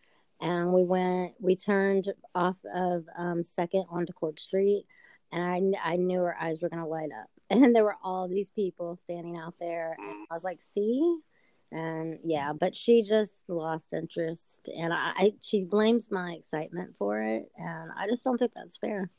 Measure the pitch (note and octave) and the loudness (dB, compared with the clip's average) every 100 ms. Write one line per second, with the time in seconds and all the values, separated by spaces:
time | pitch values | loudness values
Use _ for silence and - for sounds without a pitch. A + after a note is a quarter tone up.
0 | _ _ _ _ E3 F3 F3 F3+ F3+ F#3 | _ _ _ _ -4 0 2 4 6 4
1 | F3+ F3+ F3+ - F#3+ F#3 - G3 G3 G3 | 4 2 -2 -2 0 2 4 4 4 2
2 | G3 - - F3+ F3+ F#3 - F3+ F3+ F3 | 0 -4 -6 0 0 0 -6 -2 0 0
3 | D#3+ - F3 E3+ E3+ - F3 F#3+ F#3 F3 | -4 -6 -4 -2 -4 -4 0 0 -2 -4
4 | F3+ - D#3+ D3+ - F#3+ G3 G3+ - _ | -4 -4 -6 -6 -4 0 2 2 -2 _
5 | - _ _ E3+ F3 F3+ F#3+ G3 E3 F3 | -20 _ _ -4 -2 0 0 0 0 0
6 | F3+ F#3 F3 - E3 D#3+ E3+ E3 E3 D#3+ | 0 0 0 -2 -4 -4 -4 -4 -6 -6
7 | D#3 A2 - _ - G3 C4 A#3 G#3+ - | -6 -10 -16 _ 0 6 8 8 6 2
8 | F#3 F#3 F3+ F#3+ G3 - F#3+ - E3+ F3 | -4 -4 -2 -2 -4 -2 -4 -4 -8 -8
9 | - E3+ E3+ E3+ E3 - E3+ E3+ E3 E3 | -10 -10 -8 -10 -10 -10 -6 -6 -6 -8
10 | G2+ G#3 - E3 F#3 E3+ - - G#3 B3+ | -10 -12 -10 -8 -8 -10 -8 -2 0 2
11 | E4+ E4 - _ _ _ _ D#3 D#3+ D#3+ | 2 0 -4 _ _ _ _ -8 -6 -4
12 | D#3+ D#3+ E3 D3+ C#3+ D3+ F#3 - - A#3 | -6 -6 -2 -2 -2 -2 -2 0 6 6
13 | G3+ A3 G#3 - - E3+ D#3+ D#3+ - E3 | 6 2 0 -6 -8 -6 -4 -6 -6 -8
14 | E3 - E3 E3 - - - - E3 E3 | -6 -6 -6 -6 -14 -20 -14 -6 -4 -2
15 | C#3 - G3 G#3 - G#3+ F3+ G3+ G#3+ A#3 | -2 2 2 2 -2 -2 0 2 4 4
16 | - G3 F3 E3 - D#3 D#3 E3+ F3+ - | 2 -4 -6 -8 -8 -8 -6 -8 -10 -6
17 | G3+ G#3 A3 A2+ - - E3 E3 E3 - | -4 -2 -2 -4 -6 -12 -10 -10 -10 -8
18 | G3+ B3 C4 B3 A#3+ - E3+ - G#3+ G#3 | -4 -2 0 0 0 -4 -18 -10 -6 -4
19 | F#3 | -6